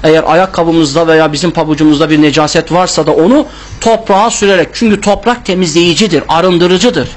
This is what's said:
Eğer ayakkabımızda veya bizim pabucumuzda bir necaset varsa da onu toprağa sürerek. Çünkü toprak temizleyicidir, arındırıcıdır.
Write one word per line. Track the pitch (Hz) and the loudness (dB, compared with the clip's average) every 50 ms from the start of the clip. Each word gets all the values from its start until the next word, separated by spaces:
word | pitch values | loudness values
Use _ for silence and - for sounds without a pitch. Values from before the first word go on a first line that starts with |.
| - | 2
Eğer | 160 156 160 - | 2 2 2 2
ayakkabımızda | - 156 170 190 185 - - 170 165 165 165 160 143 135 160 170 | 2 0 0 0 0 -2 -2 -2 0 2 0 0 0 0 -2 0
veya | 165 160 160 156 156 151 | 2 2 2 2 0 -2
bizim | 143 165 175 | -2 -4 -4
pabucumuzda | 156 170 160 151 156 147 160 156 151 143 160 156 | -2 -2 -2 -2 -2 2 2 2 2 2 0 0
bir | 156 151 151 | 2 2 2
necaset | 151 131 156 151 147 - 175 147 - 156 | 2 2 0 -2 0 -2 -2 -2 0 -2
varsa | 175 185 175 - - 151 | -2 -2 0 -2 -2 0
da | 170 - | 0 0
onu | - 160 190 254 302 302 - - - - - - - | 2 2 2 2 2 0 -2 -10 -20 -20 -18 -16 -4
toprağa | - 226 226 220 226 - 202 190 214 233 | 0 0 0 0 0 0 0 0 0 0
sürerek. | 220 - 208 196 196 190 302 - - | -2 -2 0 0 2 0 0 -2 -4
Çünkü | - 240 226 208 202 | -2 0 0 0 0
toprak | - 208 202 196 - 233 240 240 - | 0 -2 -2 0 0 -4 -4 -4 -4
temizleyicidir, | - 185 180 185 165 147 170 175 175 165 135 214 208 165 143 - - | -6 -2 -2 -2 0 0 0 0 2 0 0 0 0 0 -2 -2 0
arındırıcıdır. | 151 165 170 185 180 170 175 180 185 180 180 247 - 165 123 113 - | -2 0 2 2 2 2 2 2 2 2 0 0 0 -2 -6 -6 -8